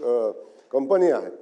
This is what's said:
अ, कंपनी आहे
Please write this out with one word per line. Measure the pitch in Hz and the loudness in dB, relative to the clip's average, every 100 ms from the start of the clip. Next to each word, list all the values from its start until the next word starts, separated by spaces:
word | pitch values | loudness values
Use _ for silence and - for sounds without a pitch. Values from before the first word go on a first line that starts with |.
अ, | 127 120 110 95 - - _ | -2 0 0 -4 -14 -20 _
कंपनी | 131 135 196 180 | -4 2 4 4
आहे | 123 - - | 2 -4 -14